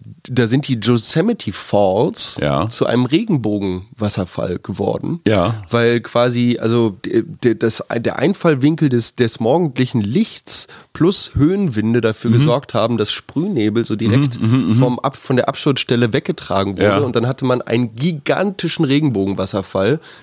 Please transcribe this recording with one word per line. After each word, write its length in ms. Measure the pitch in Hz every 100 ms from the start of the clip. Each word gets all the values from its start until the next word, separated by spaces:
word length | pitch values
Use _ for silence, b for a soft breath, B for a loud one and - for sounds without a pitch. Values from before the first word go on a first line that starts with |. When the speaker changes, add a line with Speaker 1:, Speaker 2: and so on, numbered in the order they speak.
| 107 - -
Speaker 1:
da 160 | 123 113
sind 220 | 135 139
die 120 | 120
Yosemite 720 | 107 120 - 160 208 233 -
Falls 880 | - - 104 98 98 143 - - -
Speaker 2:
Ja. 300 | 71 69 104
Speaker 1:
zu 160 | - -
einem 200 | 117 123
Regenbogenwasserfall 1500 | 160 226 151 107 104 98 92 95 - 107 107 92 - - 90
geworden. 580 | - 98 - - - 170 -
Speaker 2:
Ja. 300 | 104 87 110 98
Speaker 1:
Weil 300 | 117 117 120
quasi, 560 | - 120 123 120 120 117
also, 300 | 113 117 113 92 -
d-, 180 | 117 - 98
d-, 120 | 120 110
das, 280 | 110 - - 117
der 220 | 120 -
Einfallwinkel 680 | 147 202 170 139 143 160 151
des, 260 | 120 110 -
des 240 | 117 -
morgendlichen 600 | 113 160 170 - 127 120
Lichts 680 | 101 156 226 - - - - B B
plus 380 | - 160 196 -
Höhenwinde 680 | - 147 196 190 107 110 120
dafür 280 | 113 110 120
Speaker 2:
Mhm. 60 | 120
Speaker 1:
gesorgt 380 | 143 127 -
haben, 240 | 113 117 117
dass 140 | 107
Sprühnebel 720 | - - 139 190 160 107 110 117
so 100 | 107
direkt 440 | 113 120 143 117
Speaker 2:
Mhm, 60 | 110
mhm, 200 | 131 90
mhm. 60 | 110
Speaker 1:
vom 240 | 127 123
Ab-, 180 | 135 -
von 180 | - 127
der 100 | -
Absturzstelle 680 | - 151 127 - 120 120
weggetragen 600 | 123 - - - 95 98
wurde. 100 | 92
Speaker 2:
Ja. 140 | 101 98
Speaker 1:
Und 160 | 117 120
dann 120 | 120
hatte 180 | - 131
man 160 | 127
einen 340 | - 117 120 110
gigantischen 880 | 160 151 - 139 202 190 165 - 151
Regenbogenwasserfall, 1120 | 143 151 104 98 95 95 101 92 95 98 151 B B